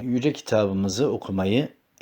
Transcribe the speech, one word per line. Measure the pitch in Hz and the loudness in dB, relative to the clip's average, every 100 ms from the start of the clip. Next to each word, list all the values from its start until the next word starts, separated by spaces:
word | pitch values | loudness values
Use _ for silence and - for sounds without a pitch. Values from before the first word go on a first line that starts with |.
yüce | 127 123 147 | -2 0 0
kitabımızı | - - 107 101 95 98 98 135 | -2 0 2 2 2 0 0 0
okumayı | 98 - 95 98 120 - - _ - | -2 -4 -2 2 2 0 -8 _ -6